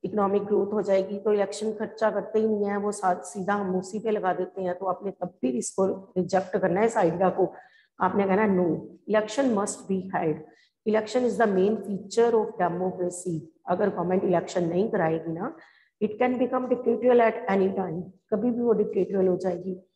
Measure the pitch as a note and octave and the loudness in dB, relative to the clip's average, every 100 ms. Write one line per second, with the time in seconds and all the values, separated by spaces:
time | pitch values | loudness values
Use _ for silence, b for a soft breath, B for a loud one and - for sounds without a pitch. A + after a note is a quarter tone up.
0 | F#3+ G#3 G3 G3+ G3+ G3+ G3 G#3+ G3 F#3+ | -4 -2 0 0 2 0 0 -2 2 2
1 | F#3+ G3+ G#3+ G#3 G3 - G#3+ G#3+ G#3+ - | 2 -4 0 2 0 -2 -6 -4 -8 -2
2 | A3 G3+ F#3+ A3 A3 G#3 G3+ G#3 G3+ G3+ | 0 0 -2 0 2 0 0 0 -2 -2
3 | F#3 F3+ - G3+ F#3 G#3 G3 F#3 F#3 G#3+ | 0 0 -4 -8 -2 -2 0 -2 -4 -6
4 | - G#3 F#3 F3+ F#3 - F#3 F3 F#3+ F3 | -2 -2 -2 -2 -4 -4 -6 -4 -4 -4
5 | G3+ F#3 F3+ - C4 B3 - - F#3+ F#3+ | -6 -8 -10 -4 -4 -2 -4 0 0 0
6 | - F#3 F#3 F#3 F#3+ G3+ F3+ F3+ A3+ A3+ | -6 -4 0 0 0 0 0 2 2 2
7 | F3 E3 F#3 F#3 F3+ B B B B _ | 2 4 0 2 -2 B B B B _
8 | F#3 G3+ G3 F#3+ G#3+ F#3 F3 D#3 - - | 0 2 2 2 4 2 2 0 -6 -18
9 | - G#3+ G#3 - C4+ G#3 G#3 - - F#3+ | 0 0 0 0 2 2 0 -6 -4 -4
10 | F#3 F#3 E3 D3+ - b b _ - G#3+ | -2 -2 -2 -2 -8 b b _ 0 0
11 | G#3+ B3+ B3 G3 A3+ F#3 G3 G#3+ - G3 | 0 0 0 4 4 4 4 2 -4 -8
12 | - - A#3 A3+ - - F3+ E3+ F#3 F3+ | -2 2 4 4 0 0 -2 0 -4 -2
13 | F3+ F3 F#3 E3 - _ - F3+ G#3 F#3+ | -4 -4 -4 -6 -6 _ -4 0 0 0
14 | F3 F#3 G3 E3+ F3 F#3 E3+ F3 A3 D3 | 0 0 2 0 0 -2 0 0 0 2
15 | D#3+ E3 D#3+ D#3+ A3+ E4 B B B _ | 0 0 -4 -6 -8 -10 B B B _
16 | G#3 - B3+ B3 B3 B3+ B3+ B3 A#3 A3+ | -6 0 0 2 0 0 0 0 0 2
17 | B3 A#3+ A3+ - - G3 F#3+ G3 F3+ E3 | 4 6 6 2 -2 2 2 0 -4 -6
18 | F3 - _ G#3 A#3+ A#3 A#3+ G#3 G#3 - | -10 -16 _ -2 0 0 2 2 2 0
19 | F3+ G3 F#3+ F3+ F#3 F3 F#3 F3+ _ | 0 2 2 2 -2 -4 -6 -10 _